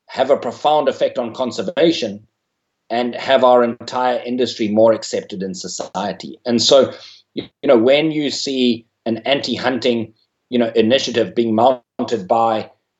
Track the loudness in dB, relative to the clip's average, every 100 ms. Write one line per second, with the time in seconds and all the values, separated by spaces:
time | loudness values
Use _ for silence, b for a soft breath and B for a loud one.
0 | _ -4 0 0 -2 -4 0 0 0 -2
1 | -4 -4 -8 -6 -6 -6 -6 0 2 2
2 | -6 -8 -16 _ _ _ _ _ -8 -4
3 | -4 -4 0 4 6 6 4 -2 -8 -4
4 | -2 -2 -4 -2 -4 -2 -2 4 4 4
5 | -2 -8 -8 -10 -10 -10 -10 -10 -8 -6
6 | -6 -8 -14 -10 -2 0 4 6 4 B
7 | B B _ -14 -14 _ 2 4 4 4
8 | 2 -2 -4 -4 -6 0 0 0 -6 _
9 | -6 -4 -2 -2 -2 -4 -4 -2 -2 -2
10 | -6 _ _ _ _ -2 2 2 2 2
11 | 0 -2 0 0 0 2 2 2 _ -8
12 | -4 -4 0 2 2 0 -6 _ _